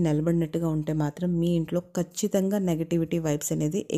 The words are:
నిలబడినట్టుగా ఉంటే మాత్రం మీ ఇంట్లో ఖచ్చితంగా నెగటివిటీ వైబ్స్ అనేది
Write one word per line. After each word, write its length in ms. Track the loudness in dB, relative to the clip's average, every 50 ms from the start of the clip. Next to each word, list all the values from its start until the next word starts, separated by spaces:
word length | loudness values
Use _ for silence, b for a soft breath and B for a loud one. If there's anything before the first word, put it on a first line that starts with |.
| 2
నిలబడినట్టుగా 640 | 4 2 2 2 2 2 2 0 0 -2 -2 0 0 0
ఉంటే 180 | 0 -2 -2 -2 0
మాత్రం 300 | -2 -2 -2 -2 -2 0 0 2
మీ 100 | 2 2 2 0
ఇంట్లో 220 | 0 0 -2 -4 -4 -4 -4 -4
ఖచ్చితంగా 640 | -4 -4 -4 -4 -4 0 2 2 2 2 0 0 0 0
నెగటివిటీ 520 | 0 0 0 0 0 0 0 0 -2 -2 0
వైబ్స్ 240 | 0 -2 -2 -2 -2 -2
అనేది 260 | 0 0 0 -2 -2 -4 -2 -4